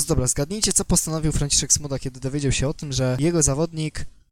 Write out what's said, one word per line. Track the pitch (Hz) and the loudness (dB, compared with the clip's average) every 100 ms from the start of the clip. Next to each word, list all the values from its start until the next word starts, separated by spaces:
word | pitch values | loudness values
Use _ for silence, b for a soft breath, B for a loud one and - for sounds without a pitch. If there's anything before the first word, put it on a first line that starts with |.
| 151 | 2
dobra, | 139 123 | 2 2
zgadnijcie, | - 147 214 208 | 0 -2 -2 0
co | - - | 0 2
postanowił | 175 - 160 156 | 2 2 0 0
Franciszek | 147 143 - 151 | 0 2 0 2
Smuda, | - 147 131 | 0 0 -4
kiedy | 135 127 | -6 -6
dowiedział | 131 147 139 | -4 0 0
się | 120 135 | 2 0
o | |
tym, | - 151 | -2 -6
że | 131 127 127 | -2 0 2
jego | 156 170 | 2 4
zawodnik | 147 139 170 160 156 - - - _ | 2 2 -2 -2 -6 -4 -8 -10 _